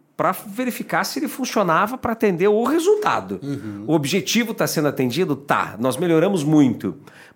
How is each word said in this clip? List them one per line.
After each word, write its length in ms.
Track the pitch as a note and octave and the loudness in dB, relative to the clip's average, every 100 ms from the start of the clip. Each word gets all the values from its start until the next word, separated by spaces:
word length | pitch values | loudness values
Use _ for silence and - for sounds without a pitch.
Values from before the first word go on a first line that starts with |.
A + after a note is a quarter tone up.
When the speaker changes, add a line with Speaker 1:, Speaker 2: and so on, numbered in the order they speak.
| _ - | _ -2
Speaker 1:
pra 140 | D#3 | -2
verificar 720 | F#3+ G#3 G3+ B3+ - G3+ E3 | -2 -6 -6 -6 -6 -4 -2
se 160 | G3 - | -2 -4
ele 80 | D#4 | -6
funcionava 680 | - B3+ A#3 F#3 D#3+ G#3+ C4 | -6 -4 0 2 2 0 -2
pra 140 | B3 | -4
atender 340 | A3+ G#3+ E3+ G3 | 0 0 2 2
o 160 | G#3 | 2
resultado. 760 | B3 D#4+ E4+ G#4+ E3+ A#2 F#2+ G2 | 2 2 2 2 2 -2 -2 -8
Speaker 2:
Uhum. 420 | C#3 C3+ G#2+ G2+ A2 | -6 -8 -8 -8 0
Speaker 1:
O 60 | |
objetivo 600 | E3 C3+ F#3 - G#3+ A3+ | 0 2 -2 0 0 0
tá 120 | - D#3 | -2 -2
sendo 220 | - D3 | 0 0
atendido? 480 | - B2+ A#2 F3+ C3+ | 0 -2 0 -2 -2
Tá. 400 | - A2+ E2+ G2 | 0 0 -2 -2
Nós 160 | B2+ B2 | -2 0
melhoramos 480 | F3 D#3+ F#3 F#3+ | 2 4 4 2
muito. 520 | C#3+ D#3 C3 - G2+ D#2+ - - - | 4 6 6 4 -4 -8 -14 -20 -20